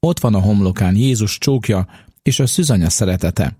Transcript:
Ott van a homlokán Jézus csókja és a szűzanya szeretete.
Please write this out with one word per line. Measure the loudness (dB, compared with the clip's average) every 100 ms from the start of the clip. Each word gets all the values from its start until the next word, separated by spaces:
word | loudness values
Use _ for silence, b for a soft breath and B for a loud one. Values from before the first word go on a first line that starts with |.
| 0
Ott | 0
van | 0
a | 2
homlokán | 2 2 0 0 0 2
Jézus | 2 0 -2 -2
csókja | -2 -2 0 -2 -2 B B B
és | -4 0
a | 0
szűzanya | 0 0 2 0
szeretete. | 0 -2 0 -2 -2 -4 -6